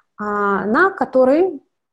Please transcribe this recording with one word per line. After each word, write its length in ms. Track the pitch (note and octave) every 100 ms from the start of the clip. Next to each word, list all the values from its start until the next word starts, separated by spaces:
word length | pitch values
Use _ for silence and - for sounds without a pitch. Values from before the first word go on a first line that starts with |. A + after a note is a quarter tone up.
| _ -
а, 480 | G#3 G#3 G3+ G3 G3+
на 240 | C4+ F#4
которой 720 | F#4+ B3+ C4 B3+ D4+ F#4 C#4+ _ _ _